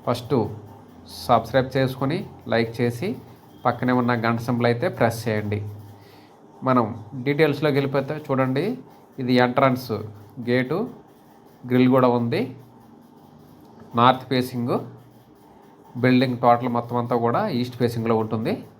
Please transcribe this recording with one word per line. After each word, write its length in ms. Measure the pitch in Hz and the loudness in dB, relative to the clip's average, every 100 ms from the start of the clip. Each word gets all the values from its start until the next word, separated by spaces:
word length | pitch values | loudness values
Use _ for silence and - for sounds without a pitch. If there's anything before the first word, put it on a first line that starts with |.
ఫస్ట్ 320 | - 120 - 135 104 - - - - - - - - | -4 -6 0 0 0 -8 -16 -20 -20 -20 -20 -12 2
సబ్స్క్రైబ్ 500 | - - 135 127 135 | 2 2 -2 0 0
చేసుకొని, 420 | 131 131 135 175 - - - | -2 -2 -4 -4 -6 -14 -2
లైక్ 280 | 113 117 - | -2 -2 -2
చేసి, 280 | 120 - 190 254 - - - - 123 | -2 -2 -6 -6 -14 -20 -20 -4 -4
పక్కనే 260 | 120 127 | 0 0
ఉన్న 200 | 127 120 120 113 | 2 2 0 0
గంట 120 | 117 120 | 0 -2
సింబల్ 240 | 120 120 | 0 2
అయితే 180 | 120 180 - | 0 -2 2
ప్రెస్ 200 | 117 - 117 | 0 0 -4
చేయండి. 320 | 107 104 104 - - - - - - - - - - | -4 -2 -6 -6 -14 -20 -20 -20 -20 -20 -20 -20 -6
మనం 420 | 131 127 107 101 - 139 127 | 0 2 0 -6 -14 -6 -4
డీటెయిల్స్లోకి 480 | 143 156 139 151 139 | 2 2 2 0 0
వెళ్ళిపోతే 360 | 135 139 135 156 151 | 0 -2 -4 -10 -4
చూడండి, 480 | 131 131 131 196 254 - - _ - | -2 0 0 -4 -6 -14 -20 _ -8
ఇది 160 | 123 | 0
ఎంట్రన్స్ 580 | 123 123 120 135 123 - 104 104 - - - 117 | 4 4 4 2 2 -4 -8 -8 -14 -18 -10 -2
గేటు, 300 | 123 127 170 247 - - _ - - - _ 123 | 0 0 -4 -6 -12 -20 _ -20 -20 -20 _ 0
గ్రిల్ 180 | 123 127 | 4 6
కూడా 200 | 131 127 | 6 6
ఉంది. 340 | 120 117 160 254 - - - - - _ - - - - - - - - - | 4 0 -2 -4 -10 -20 -20 -20 -20 _ -20 -20 -20 -20 -20 -20 -20 -6 4
నార్త్ 260 | 123 131 - | 4 4 -2
ఫేసింగ్ 440 | 127 127 123 120 190 - - - - _ _ - - - - - 123 | -4 -2 -6 -4 -4 -6 -18 -20 -20 _ _ -20 -20 -20 -20 -16 0
బిల్డింగ్, 420 | 127 127 127 120 | 4 4 2 2
టోటల్ 300 | 123 120 127 | 4 4 2
మొత్తం 280 | 120 120 120 | -4 -4 -4
అంతా 200 | 120 123 | -2 0
కూడా 320 | 117 151 214 120 | 2 0 -2 -4
ఈస్ట్ 180 | 123 - | -4 -2
ఫేసింగ్లో 340 | 120 117 113 110 | -2 0 0 0
ఉంటుంది. 400 | 107 110 127 - - | 0 -2 -4 -6 -10